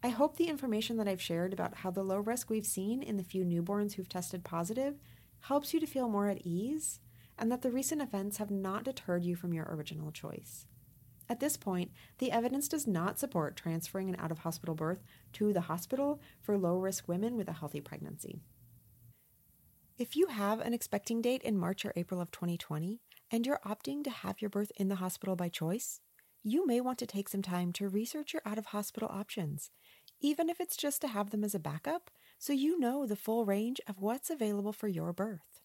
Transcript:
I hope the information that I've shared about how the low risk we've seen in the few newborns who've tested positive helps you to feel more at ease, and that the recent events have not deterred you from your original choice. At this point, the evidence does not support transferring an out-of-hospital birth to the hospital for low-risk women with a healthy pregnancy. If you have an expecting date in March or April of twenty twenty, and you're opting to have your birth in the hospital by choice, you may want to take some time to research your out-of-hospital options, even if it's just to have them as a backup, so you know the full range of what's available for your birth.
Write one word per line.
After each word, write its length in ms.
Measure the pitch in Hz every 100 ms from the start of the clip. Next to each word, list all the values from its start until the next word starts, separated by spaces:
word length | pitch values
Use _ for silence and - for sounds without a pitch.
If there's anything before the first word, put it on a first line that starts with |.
I 60 | 247
hope 280 | 226 294 302
the 120 | 339
information 480 | 294 262 214 220 233
that 100 | 208
I've 140 | 190
shared 300 | - 170 180
about 260 | 190 175 -
how 120 | 190
the 140 | 180
low 160 | 190 190
risk 300 | 208 240 -
we've 160 | 220 -
seen 360 | - 196 247
in 160 | 269 202
the 60 |
few 200 | 180 190
newborns 500 | 180 170 170 202 208
who've 140 | 202 180
tested 360 | 185 175 180
positive 560 | 180 170 170 226 277 285 - - - -
helps 320 | - 285 285
you 60 | 320
to 80 | 311
feel 220 | 269 247
more 180 | 202 202
at 180 | 196 180
ease, 540 | 170 220 311 - - - - - -
and 140 | 226
that 100 | 247
the 100 | 254
recent 300 | 247 269 311
events 360 | 277 196 196 202
have 140 | 208
not 320 | 202 190 196
deterred 400 | 240 262 - 175
you 120 | 175 175
from 180 | 175
your 140 | 165 160
original 420 | 156 147 156 151
choice. 540 | 156 147 - - - - - - - - - -
At 100 | 240
this 180 | 285 -
point, 340 | - 180 180 - - -
the 140 | 254
evidence 360 | 226 240 262 285
does 200 | 320 285
not 320 | 180 175 208
support 360 | 277 180 147 -
transferring 540 | 170 165 160 190 190
an 100 | 180
out-of-hospital 560 | 160 160 165 165 - 156
birth 280 | 156 185 - - -
to 200 | - 208
the 80 | 196
hospital 580 | 170 165 - 262 277 294 - -
for 160 | - 208
low-risk 500 | 175 180 190 190 -
women 300 | 175 220 240
with 100 | 185
a 60 |
healthy 280 | 165 151 147
pregnancy. 600 | 139 - 151 156 - - - - - - - - - - _ _ _ - - _ - -
If 180 | 240 294
you 120 | 370
have 320 | 226 202 220
an 140 | -
expecting 480 | 240 - 202 - 233
date 220 | 233 254
in 140 | - 202
March 280 | 175 196 202
or 80 | -
April 240 | 175 180
of 120 | 175
twenty 260 | - 175 170
twenty, 440 | - 151 170 226 _ - _
and 160 | 233 240
you're 160 | 285 -
opting 380 | 214 - 285 285
to 40 |
have 320 | 226 190 190
your 80 | 214
birth 220 | 202 208 -
in 100 | 190
the 80 | 196
hospital 400 | 185 - 190 185
by 140 | 175
choice, 500 | - 160 208 - - _ _ _ _
you 220 | 214 262 370
may 160 | 240
want 160 | 254 254
to 80 | 240
take 240 | 196 202
some 120 | 196
time 320 | 190 180 175
to 160 | 180 202
research 440 | 190 233 311 294
your 80 | 320 -
out-of-hospital 640 | 214 208 208 208 - 220
options, 580 | 196 208 - 160 147 - _ - - - -
even 280 | 285 302 330
if 120 | 339
it's 160 | 359 -
just 240 | 294 285
to 60 | 294
have 200 | 214 202
them 140 | 208
as 100 | 208
a 60 | 208
backup, 500 | 151 151 - 330 - _ - -
so 140 | -
you 260 | 285 285 349
know 260 | 240 269 269
the 100 | 208
full 300 | - 226 220
range 360 | 196 226 262 -
of 120 | 190
what's 300 | 196 247 -
available 420 | 320 220 202 202
for 160 | 202 214
your 240 | 175 160
birth. 500 | 175 208 185 - -